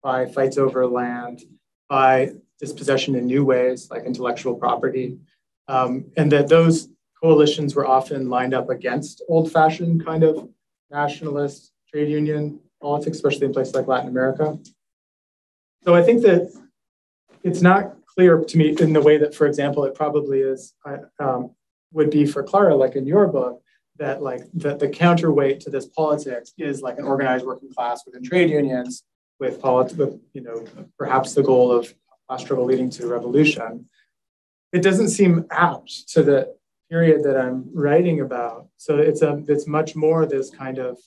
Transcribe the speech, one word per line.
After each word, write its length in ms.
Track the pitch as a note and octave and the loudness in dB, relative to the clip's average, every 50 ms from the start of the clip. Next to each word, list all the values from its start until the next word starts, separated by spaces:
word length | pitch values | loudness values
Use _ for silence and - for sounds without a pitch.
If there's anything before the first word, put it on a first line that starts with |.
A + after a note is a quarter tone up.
by 240 | - C3+ B2+ B2+ B2+ | -4 -4 -2 -2 -4
fights 320 | B2 - C3+ C3+ C3+ C3 | -4 -2 -2 -2 0 0
over 280 | C#3 C3+ B2+ B2+ B2+ B2+ | 0 0 0 2 0 -2
land, 540 | B2 B2 B2 B2 B2 A#2+ A#2+ A#2+ - - - - _ _ _ _ _ _ _ _ _ | 0 0 -4 -4 -6 -8 -10 -12 -14 -16 -18 -20 _ _ _ _ _ _ _ _ _
by 420 | C#3 C3+ C3+ C3 C3 C3 C3+ C3 - - _ _ _ _ | -2 2 4 4 4 4 2 -2 -4 -16 _ _ _ _
dispossession 560 | D3+ C#3+ D3+ - - C#3 C#3 C3 - - C3+ | -14 -14 -12 -6 -2 -2 0 0 0 -2 -2
in 100 | B2 A#2+ | -2 -2
new 180 | B2 B2+ C#3+ C#3+ | 0 0 2 2
ways, 460 | C3 C3 B2 B2 B2+ B2+ A#2+ - _ | 2 2 2 2 0 -2 -4 -10 _
like 140 | A#2+ A#2 A2+ | -14 -10 -8
intellectual 520 | B2+ B2 A#2+ B2+ A#2+ A#2+ - - C3 A#2 | -8 -8 -6 -4 -6 -6 -4 -6 -6 -6
property, 640 | - B2 B2 A#2+ A#2 - C3 A#2+ C3 B2+ B2 C3 - _ _ _ _ _ _ _ _ _ | -2 -2 -2 -2 -2 -2 -4 -4 -4 -6 -8 -10 -14 _ _ _ _ _ _ _ _ _
um, 380 | - C3 C3 B2+ B2 B2+ C3+ C#3 - _ | -4 -2 -2 -2 -2 -4 -6 -8 -6 _
and 160 | D#3+ D#3 D3+ | 0 2 4
that 160 | D3 C#3+ C#3 | 4 2 4
those 420 | C#3+ D#3+ E3 E3 E3 E3 D#3+ - - _ _ _ _ _ _ | 6 6 6 6 4 2 2 -2 -10 _ _ _ _ _ _
coalitions 540 | E3 E3 D#3 D3 D3 D3+ D3+ D#3+ D3 C#3+ C#3+ | 2 4 6 6 6 4 2 -2 -6 -4 -2
were 100 | C#3 C3+ | -2 0
often 440 | C3 C3 C3 C3 - D3+ C3+ C3 B2 | 2 2 2 2 -2 -8 -6 -6 -2
lined 240 | B2 B2 B2+ B2+ C3 | -2 -2 -2 -2 -2
up 160 | B2+ - - | -4 -4 -4
against 520 | B2+ A2+ - B2 A#2+ D3 C#3 - - _ - - | -8 -6 -4 -6 -6 -6 -8 -10 -16 _ -6 0
old-fashioned 760 | E3 E3 D#3 - - E3 D#3 D#3+ D#3+ - F3 E3+ E3 E3 - | 0 0 0 2 2 4 4 4 2 0 -2 0 0 0 0
kind 180 | E3 D#3+ D#3+ D#3+ | -2 0 2 2
of 260 | D#3 D3+ - - - _ _ _ _ _ _ _ _ | 2 2 0 -8 -14 _ _ _ _ _ _ _ _
nationalist 840 | C#3+ C#3+ D3 C#3+ - - E3 D3 C#3+ C#3+ C#3+ C#3+ - - _ _ _ _ _ _ | -6 -4 -4 -4 -6 -8 -10 -8 -4 -4 -4 -6 -8 -12 _ _ _ _ _ _
trade 200 | - D3 D3 D3 | -6 -4 -2 -2
union 500 | D3+ D3+ D3+ D3+ D3+ D3+ D3+ D3+ - - _ _ _ _ | -2 -2 -2 -2 -2 -4 -6 -8 -10 -14 _ _ _ _
politics, 360 | C#3+ C#3+ D3 D3 - F3 D#3+ | -6 -6 -4 -4 -4 -6 -8
especially 280 | - - C#3+ - - C#3 | -2 -2 -2 0 0 -2
in 80 | C3+ B2 | -2 -2
places 220 | C3+ B2+ - - | -4 -4 -2 -4
like 120 | C3+ B2 | -4 -2
Latin 220 | - C3 B2 - B2+ | -2 -2 -4 -4 -6
America. 480 | B2 B2+ C3 C3 C3 - D3+ D3+ D3 - _ - _ _ _ _ _ _ _ _ _ _ _ _ _ _ _ _ _ _ _ _ _ _ _ | -4 -2 -2 -2 -2 -2 -4 -4 -4 -10 _ -20 _ _ _ _ _ _ _ _ _ _ _ _ _ _ _ _ _ _ _ _ _ _ _
So 100 | F3+ E3+ | 6 6
I 80 | F3 | 6
think 220 | E3+ A#3 A#3+ A#3 - | 8 6 4 6 6
that 280 | G#3 F3 F3 - - - - - _ _ _ _ _ _ _ _ _ _ _ _ _ _ _ - | 6 4 4 2 -2 -10 -20 -20 _ _ _ _ _ _ _ _ _ _ _ _ _ _ _ -6
it's 180 | F3+ E3 - | -4 0 2
not 340 | F3 F3+ F#3+ G3+ G3 - - _ _ | 4 4 4 4 2 -4 -14 _ _
clear 360 | _ _ F#3 F3+ F3 E3 D#3+ D#3 | _ _ 4 6 6 6 4 2
to 140 | - - | 0 2
me 180 | E3 D3+ D3+ D#3 - | 2 2 2 2 2
in 140 | E3+ D#3 D#3 | 2 2 4
the 80 | D#3 | 4
way 160 | C3+ D3+ D3+ | 6 6 6
that, 180 | D3+ D3 D3 - | 6 2 -2 0
for 100 | - D#3 | 0 0
example, 400 | C#3+ C#3 C#3+ C#3 C#3+ C#3+ D3 C#3 | 0 0 -2 -4 -2 -2 -2 -4
it 80 | C3+ C3+ | -4 -4
probably 460 | - D3+ D3 D3+ D3+ D3 C3+ C3+ C3+ | -4 -6 -2 -2 -2 -2 -2 -2 -2
is, 340 | C3+ C3+ C3 C3 - - _ _ _ | -2 -2 -4 -6 -10 -20 _ _ _
uh, 120 | C#3+ C#3 C3+ - _ _ - | -16 -14 -14 -16 _ _ -8
um, 320 | C#3+ C3 B2+ B2 B2 - _ _ _ _ _ _ _ _ D#3+ | -6 -4 -4 -4 -6 -10 _ _ _ _ _ _ _ _ -2
would 160 | D#3 D3+ D3 | 0 0 2
be 160 | D3 D3+ C#3+ | 4 2 2
for 160 | C#3+ - C#3+ | 2 0 -6
Clara, 340 | C3+ - - G3 G3+ F3 D3 | -6 0 2 4 4 6 4
like 200 | C3+ C3 C3 - | 4 2 0 -2
in 100 | C#3 C3 | -4 -4
your 220 | C#3 E3 G#3 G3+ | 2 4 4 4
book, 340 | E3+ D3 C3+ B2+ B2 A#2+ - _ _ _ _ _ _ _ | 4 2 -2 -4 -4 -8 -12 _ _ _ _ _ _ _
that, 240 | _ D3 C3+ C#3 C#3+ | _ -8 -8 -6 -6
like, 200 | D3 C3 B2 B2 - - - | -8 -8 -8 -10 -14 -12 -12
that 240 | E3+ D#3 D3 C#3+ | -6 -6 -6 -4
the 120 | - C#3+ C3+ | -2 -4 -4
counterweight 720 | - - E3+ F3 E3+ E3 E3 D#3+ C#3 D3 C#3 C3+ C#3 C#3 | -2 0 2 2 4 2 2 0 2 2 0 0 -2 -4
to 80 | - D3 | -8 -8
this 160 | C#3 C3+ - | -8 -8 -10
politics 640 | - _ D#3+ D#3+ D3+ D3 D3 C#3+ C3+ B2 A#2+ - - _ | -8 _ -4 -2 -2 -2 -4 -4 -10 -10 -10 -12 -16 _
is, 240 | - D#3+ C#3+ C#3 C3 | -10 -8 -8 -8 -8
like, 160 | C3 B2 A#2+ | -8 -10 -10
an 80 | - C3+ | -8 -4
organized 400 | C#3 C#3 C3+ C3+ C3 B2+ B2+ B2+ | -4 -2 -2 0 -2 -2 -4 -4
working 260 | C3 B2+ - C3+ C3+ | -8 -12 -12 -16 -14
class 340 | - B2 B2 A#2+ A#2+ - - | -8 -6 -6 -6 -6 -8 -12
within 160 | - - B2+ | -20 -18 -16
trade 280 | B2+ B2+ F3+ F3+ E3+ D#3+ | -10 -2 0 2 2 2
unions 540 | D3+ D3 C#3 C3 B2+ B2+ B2 B2 B2+ - _ _ _ _ _ _ _ _ | 2 0 0 -2 -4 -6 -6 -10 -14 -16 _ _ _ _ _ _ _ _
with 220 | C#3 B2 - - | -6 -6 -6 -4
polit-, 320 | - C3+ B2 B2+ B2+ - - | -2 2 2 2 0 0 -2
with, 260 | D#3+ C#3 A#2 F#2 - _ _ _ | -4 -4 -4 -4 -12 _ _ _
you 80 | C#3 | -18
know, 240 | A#2+ A#2 A#2 A#2 A2+ - - G#2+ - _ _ - | -16 -12 -12 -14 -14 -14 -20 -20 -20 _ _ -10
perhaps 340 | C#3 - C3 C3 C3 - - | -4 -2 0 0 -2 0 0
the 80 | D3 | 0
goal 300 | C3 C3 B2+ B2 B2 B2 | 2 4 4 4 4 4
of 220 | B2 A#2+ A#2 - _ _ _ _ _ _ _ | 2 0 -2 -4 _ _ _ _ _ _ _
class 140 | - B2+ B2+ | -12 -12 -12
struggle 240 | - - C#3+ B2+ B2 | -6 -6 -4 -2 0
leading 240 | B2 C3 B2+ B2+ B2+ | 0 0 0 -2 -4
to 180 | - - A#2+ | -6 -8 -8
revolution. 800 | A#2 A#2+ A#2 - B2 B2 D3 D3+ D#3 D#3 - A#2 A2+ A2+ A#2+ - _ _ _ _ _ _ _ _ _ _ _ _ _ _ _ _ _ - | -6 -6 -6 -6 0 2 4 4 2 2 -2 -8 -10 -12 -16 -20 _ _ _ _ _ _ _ _ _ _ _ _ _ _ _ _ _ -4
It 100 | F3+ E3 | 2 2
doesn't 260 | G3 F#3+ G3+ A3+ F3 | 2 2 2 0 0
seem 360 | - - G3 F3+ E3+ E3 - - | 2 4 4 4 4 2 0 -2
apt 600 | D3+ D#3 F3 F3 - - _ - - - _ - | 0 0 0 0 0 -6 _ -18 -20 -20 _ -2
to 140 | - D#3+ C#3 | 0 2 4
the 320 | C#3+ C#3 C3 C3 - - _ _ _ _ _ _ _ | 4 2 2 0 -4 -12 _ _ _ _ _ _ _
period 340 | E3 E3 E3 D#3+ D#3 D3+ D3 | -2 2 4 4 4 4 2
that 140 | C#3 C3 | 0 0
I'm 320 | C3+ B2+ B2+ B2+ C3 C3 - - | 0 -2 -2 -6 -8 -10 -10 -6
writing 460 | E3 C#3+ C#3+ D3 E3+ F3+ F3 D#3+ D3 | -4 -2 2 2 2 2 2 0 -2
about. 480 | C3 B2 B2 A#2+ A#2 A#2 - - - _ _ | -4 -6 -6 -8 -8 -8 -10 -14 -20 _ _
So 220 | _ - - D3 | _ -6 -2 0
it's 240 | D3 D3+ D3+ D3 - | 2 2 2 2 2
a, 200 | D#3+ D3 D3 D3 D3+ | 0 0 0 -6 -2
it's 180 | - D3 D3 - | -2 -2 -2 -2
much 300 | D#3 D3+ D#3 D#3 D#3 - | -4 -4 -4 -4 -4 -6
more 300 | D#3 D#3 D#3 D#3+ E3 D#3 | -2 0 0 2 0 0
this 240 | C3+ C#3 C3+ C3 - | -2 -2 -6 -6 -8
kind 280 | - - C3+ C3 C3 | -12 -14 -14 -12 -10
of 220 | C3 B2+ B2 A#2+ - _ | -8 -10 -10 -10 -14 _